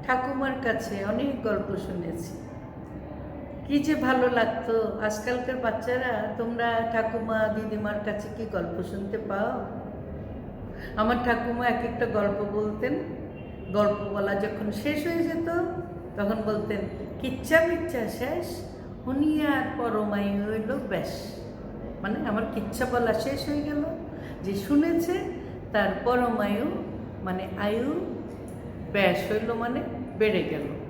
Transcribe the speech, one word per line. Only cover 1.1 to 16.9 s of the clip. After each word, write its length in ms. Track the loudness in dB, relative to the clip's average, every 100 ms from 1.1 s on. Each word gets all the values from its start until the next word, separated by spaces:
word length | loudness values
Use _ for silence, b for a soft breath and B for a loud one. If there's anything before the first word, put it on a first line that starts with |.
| 0 0 0 0
গল্প 200 | 0 0 -4 -4
শুনেছি, 460 | -4 -4 -4 -6 -8 -10 -10 -12 -12 -10 -10 -10 -10 -10 -10 -10 -10 0
কি 100 | 2 4
যে 80 |
ভালো 320 | 2 4 6 6 6
লাগতো। 360 | 4 2 2 2 2 0 0
আজকালকার 520 | 0 0 0 0 0
বাচ্চারা, 480 | 0 0 0 2 2 0 -2 -2
তোমরা 300 | -2 2 2 2 2
ঠাকুমা 460 | 2 2 0 0 2 4
দিদিমার 440 | 2 0 -2 0 -2 -2
কাছে 220 | -2 -4 -6
কি 80 | -4
গল্প 240 | -2 -2 -2 -4
শুনতে 280 | -4 -2 -4 -2
পাও? 220 | 0 0 0 -4 -6 -8 -8 -8 -8 -8 -8 -10 -10 -10 B B 0
আমার 200 | 2 2
ঠাকুমা 400 | 2 2 2 0 2
এক 140 | 2 0
একটা 160 | 0 0 2
গল্প 200 | 2 2 0 0
বলতেন, 360 | 0 0 0 0 -2 -8 -8 -10 -12 -10 -2
গল্প 260 | 4 4 4 0
বলা 200 | 0 2
যখন 320 | 2 0 -2 -2 0
শেষ 240 | 0 0 2
হয়ে 160 | 2 2
যেত, 200 | 2 0 0 0 -2 -6 -8 -8 -2
তখন 220 | 0 2 2
বলতেন, 340 | 0 0 -2 -2